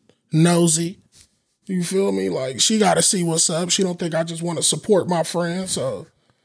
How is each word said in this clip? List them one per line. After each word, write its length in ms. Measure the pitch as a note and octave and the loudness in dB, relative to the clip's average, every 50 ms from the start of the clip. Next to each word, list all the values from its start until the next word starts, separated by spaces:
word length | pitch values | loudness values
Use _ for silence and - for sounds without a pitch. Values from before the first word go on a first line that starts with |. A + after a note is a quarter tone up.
| _ _ _ _ _ - | _ _ _ _ _ -2
nosy. 680 | - D#3 E3 F3 F3 E3+ F3 E3 D#3 D#3+ E3+ E3+ G3+ - _ _ _ - - _ _ _ _ _ _ _ _ | 2 4 4 6 6 4 4 2 2 0 -2 -4 -8 -12 _ _ _ -20 -20 _ _ _ _ _ _ _ _
You 160 | - F#3+ F3+ F3 | -6 -4 -4 -2
feel 280 | E3+ F#3+ F#3+ G3 G3 | -2 0 0 0 0
me? 180 | G3 G3 F#3+ F#3+ | 0 -2 -2 -2
Like, 300 | E3+ D3 C3 C3 C3+ G3+ | -2 -2 -4 -4 -2 -2
she 180 | - - A3 G#3+ | 0 2 2 4
gotta 240 | G#3 F3+ E3 E3 D#3+ | 4 4 4 4 2
see 200 | - - F#3 E3+ | 2 2 0 0
what's 240 | E3 D#3+ D#3+ - | 0 0 0 0
up. 220 | - E3+ D#3+ F3+ F3+ | 0 0 -2 -2 -2
She 140 | - - F#3+ | 0 0 0
don't 160 | F3+ F3 F3 | -2 -2 -4
think 160 | F#3 E3 D#3 | -6 -4 -2
I 80 | D#3+ E3 | -2 -4
just 180 | E3 E3 D#3+ | -4 -6 -6
wanna 220 | E3 E3+ E3 D3 D3+ | -6 -6 -4 -2 0
support 440 | - - D#3 - - G#3 F3 - | 0 -2 -2 0 2 2 2 2
my 140 | D#3+ F3+ E3 | 2 0 -2
friend. 480 | D#3+ - - E3+ F3 E3+ E3+ F#3 F#3 F3 | -2 -2 -2 -4 -2 -2 -4 -6 -6 -6
So 380 | - F3 B2+ C3 G#2+ F2+ - _ _ _ _ _ _ _ | -6 -4 -4 -4 -6 -8 -12 _ _ _ _ _ _ _